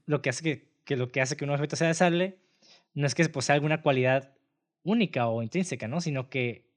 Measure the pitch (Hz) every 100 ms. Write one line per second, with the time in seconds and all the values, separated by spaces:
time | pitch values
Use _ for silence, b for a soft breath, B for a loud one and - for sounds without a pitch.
0 | - 147 135 - 160 127 _ _ - 131
1 | 123 135 127 - 143 143 143 143 165 165
2 | 175 170 190 - b b b b b 143
3 | 143 - 160 135 135 143 151 156 147 131
4 | 127 135 - _ _ _ _ _ 165 233
5 | 190 131 117 113 113 180 180 127 110 170
6 | 165 135 127 135 123 110 _